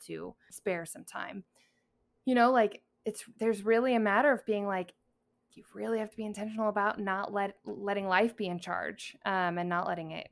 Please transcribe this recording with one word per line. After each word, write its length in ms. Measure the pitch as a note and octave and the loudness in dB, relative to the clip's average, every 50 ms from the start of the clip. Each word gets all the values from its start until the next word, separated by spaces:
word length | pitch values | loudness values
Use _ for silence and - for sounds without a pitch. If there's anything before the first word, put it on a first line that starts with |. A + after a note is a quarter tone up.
| - | -12
to 280 | - E3+ D#3+ E3 F3+ - - _ _ | -12 -10 -10 -10 -10 -12 -16 _ _
spare 360 | - - - G3+ F#3 E3+ E3 | -16 -6 -4 -2 -2 -2 -4
some 180 | D#3+ - - E3 | -8 -12 -12 -14
time, 400 | - - - - - - G3+ F#3 _ _ _ _ _ _ _ _ _ _ _ _ _ _ _ _ | -12 -10 -8 -8 -8 -10 -12 -14 _ _ _ _ _ _ _ _ _ _ _ _ _ _ _ _
you 100 | C4 B3+ | 2 4
know, 160 | B3 A#3 B3 C4 | 6 6 6 6
like, 300 | B3 A3 G#3 - - - _ _ _ _ | 4 4 2 0 -6 -14 _ _ _ _
it's, 200 | A3 G#3+ - - - - - | -8 -8 -8 -12 -16 -8 -2
there's 240 | A3 A3+ A3 G3+ G3 | 0 0 0 0 2
really 300 | G#3+ A3+ A3+ B3 C4 B3 | 4 4 4 4 4 4
a 60 | A#3 | 4
matter 320 | A3 G#3 G3 G#3+ C4 D4 C4+ | 4 4 4 6 6 6 4
of 120 | - - | 2 2
being 200 | - G#3+ G3+ G3+ | 0 -2 0 0
like, 280 | G3+ G3 F#3 F3+ F3 - _ _ _ _ _ _ _ _ _ _ _ | -2 -2 -2 -4 -6 -10 _ _ _ _ _ _ _ _ _ _ _
you 140 | _ - G#3 - - | _ -20 -20 -18 -10
really 260 | G3 G#3 A3 A3+ A3 | -8 -4 -2 -2 -2
have 100 | A3 G#3+ | -2 -4
to 60 | - | -6
be 80 | - A3 | -8 -8
intentional 420 | G#3+ G#3 G3+ G#3 A3 A3 A3 A3 G#3+ | -8 -6 -6 -8 -6 -4 -2 0 0
about 320 | G3+ G#3 G3+ G#3 - - | 2 2 2 2 0 0
not 320 | G#3 G3 F#3+ F#3+ G3+ - G#3 | -2 -2 -2 -2 -2 -2 -2
let, 240 | G3+ G3+ G3 G3 - _ | -2 -2 -2 -4 -8 _
letting 440 | A3 G#3 - G3+ G3+ G3+ G3+ G3 F#3+ | -10 -8 -6 -4 -2 -2 -2 0 2
life 280 | F#3 F#3 G#3+ A#3 A#3 | 4 4 4 4 0
be 100 | - G#3 | -2 -4
in 120 | F3+ F3 F3 | -4 -4 -4
charge, 560 | F3+ F3+ F3 F2+ F2 D2+ - - - - - - - | -4 -4 -4 -4 -4 -4 -6 -8 -12 -14 -16 -6 -4
um, 340 | G#3 G3 F#3+ F3+ F3 E3+ F3 | -2 0 2 2 0 0 -2
and 100 | F3 F3 | -2 0
not 180 | F3 F3 F3+ | 0 0 0
letting 240 | - F3+ F3 D#3+ D#3+ D#3+ | 0 -2 -4 -6 -8 -10
it 160 | E3 - - | -10 -12 -14